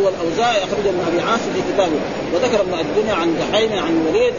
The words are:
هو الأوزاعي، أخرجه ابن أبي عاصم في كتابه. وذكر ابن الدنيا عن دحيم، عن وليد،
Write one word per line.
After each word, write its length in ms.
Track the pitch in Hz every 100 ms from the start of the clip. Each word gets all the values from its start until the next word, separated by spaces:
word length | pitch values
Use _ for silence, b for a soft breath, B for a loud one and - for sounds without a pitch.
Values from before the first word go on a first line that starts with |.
هو 60 | 196
الأوزاعي، 500 | 185 165 160 240 220
أخرجه 300 | 180 202 202
ابن 140 | 180 165
أبي 120 | 170 170
عاصم 200 | 233 202
في 60 | 185 180
كتابه. 260 | 180 180 147 - - -
وذكر 260 | 254 247 220
ابن 140 | 185
الدنيا 400 | 170 151 185 220
عن 220 | 185 170 160
دحيم، 340 | 139 202 220
عن 340 | 202 160 160 160
وليد، 240 | 196 247